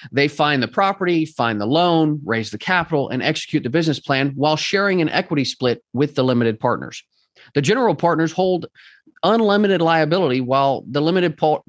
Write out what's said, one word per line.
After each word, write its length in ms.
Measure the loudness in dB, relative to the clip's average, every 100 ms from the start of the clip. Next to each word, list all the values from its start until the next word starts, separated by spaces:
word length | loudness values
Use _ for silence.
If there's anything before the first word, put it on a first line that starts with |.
| -6
They 160 | 0 0
find 360 | 2 0 2
the 40 | 0
property, 580 | 0 0 0 0 0 -2
find 360 | -2 -2 -2
the 60 | 0
loan, 540 | 2 2 2 2 -2 -4
raise 240 | -4 -6
the 80 | -8
capital, 520 | -4 -2 -2 -4 -2
and 120 | -2
execute 400 | -2 -4 -4 -4
the 80 | -2
business 300 | 0 0 -2
plan 320 | -2 -2 -2 0
while 200 | 0 0
sharing 440 | -2 -2 0 0
an 100 | 0
equity 360 | -2 -2 -2 -4
split 380 | -2 -2 -2 _
with 220 | -4 -2 0
the 80 |
limited 360 | 0 2 0 0
partners. 440 | -2 -2 -6 -14 -20 _ _ _ -6
The 80 | -2
general 320 | 0 2 0
partners 380 | 0 0 0 0
hold 340 | 0 0 -2 -6 _ -20 -20 _ _
unlimited 600 | 0 2 4 4 2 2
liability 600 | 2 2 2 0 0 0
while 440 | 0 2 2 0 -4
the 120 | -2
limited 360 | 0 2 0 0
pa-, 240 | 0 0